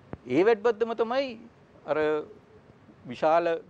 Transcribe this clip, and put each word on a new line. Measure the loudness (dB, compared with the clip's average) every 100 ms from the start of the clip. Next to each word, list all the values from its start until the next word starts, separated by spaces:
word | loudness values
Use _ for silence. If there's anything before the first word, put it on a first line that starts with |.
| -18 -14 -2 2
ඒ | 4
වැට් | 4
බද්දම | 2 0 -2 -2
තමයි | -2 -2 -4 -8 -18 -20 -20 -14 -4
අර | 0 0 -2 -4 -16 -20 -20 -20 -20 -20 -20 -14
විශාල | -2 2 2 2 -2